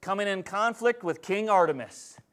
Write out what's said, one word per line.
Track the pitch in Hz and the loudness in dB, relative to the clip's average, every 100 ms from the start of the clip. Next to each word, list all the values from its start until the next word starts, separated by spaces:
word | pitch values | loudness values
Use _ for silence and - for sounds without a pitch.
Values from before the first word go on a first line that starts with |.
coming | 185 196 202 | -6 -2 -2
in | 190 | -4
conflict | - 196 226 226 233 240 | -4 -2 -2 0 0 0
with | 175 165 | -4 -4
King | - 196 214 | -2 -2 4
Artemis. | 190 165 135 110 - - - _ | 4 4 2 -6 -14 -20 -20 _